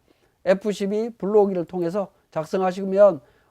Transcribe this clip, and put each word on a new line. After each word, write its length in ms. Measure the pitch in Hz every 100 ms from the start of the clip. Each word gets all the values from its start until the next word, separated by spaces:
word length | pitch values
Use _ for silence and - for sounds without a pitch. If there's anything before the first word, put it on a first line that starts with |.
| _ _ _ _ -
에프십이 680 | 190 214 190 196 214 233 -
불러오기를 480 | 190 214 202 180 160
통해서 440 | 185 170 202 185 _ _
작성하시면, 920 | 160 156 190 190 185 196 190 202 147 _ _ _